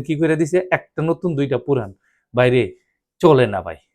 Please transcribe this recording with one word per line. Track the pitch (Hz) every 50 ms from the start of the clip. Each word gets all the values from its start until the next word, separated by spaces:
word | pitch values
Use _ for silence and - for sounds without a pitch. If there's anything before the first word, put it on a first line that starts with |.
| 131 156
কি | 156 147
করে | 165 156 160 156
দিছে, | 170 151 180 185 185 - 170 156
একটা | - _ _ - 151 160
নতুন | 165 165 - 175 - 135
দুইটা | 139 131 131 120 -
পুরান, | - 139 127 113 95 95 _ _ _ _ _ _ _ -
বাইরে | 120 127 127 123 123 113 92 - _ _ _ _ _ _ _ _ _
চলে | - 170 151 131 123 107 101
না | 92 85
ভাই। | 87 80 - _ _